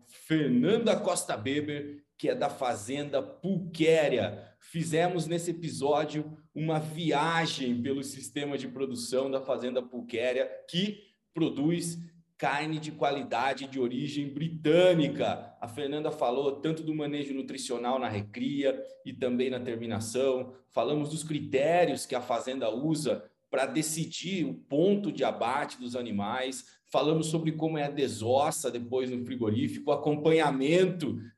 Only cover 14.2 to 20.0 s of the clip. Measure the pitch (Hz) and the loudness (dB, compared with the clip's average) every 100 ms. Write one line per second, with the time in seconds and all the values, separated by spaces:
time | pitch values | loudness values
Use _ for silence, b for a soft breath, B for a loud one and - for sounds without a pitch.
14.2 | 143 143 165 160 151 170 185 170 139 - | -4 -4 -4 0 4 8 8 8 4 2
15.2 | 110 87 - - 110 - 139 147 151 - | 0 -2 -8 -12 -10 -6 -4 -2 -2 0
16.2 | 123 127 143 139 156 160 156 156 143 143 | 0 2 0 0 0 -2 -2 -2 -2 -2
17.2 | 131 135 120 131 - 120 120 127 120 104 | -4 -6 -6 -8 -4 -2 0 0 0 -2
18.2 | 101 120 139 143 135 - B B - 131 | -6 -4 -2 0 0 0 B B -12 -4
19.2 | 127 123 131 123 120 117 117 101 | 0 2 0 -2 -4 -4 -4 -4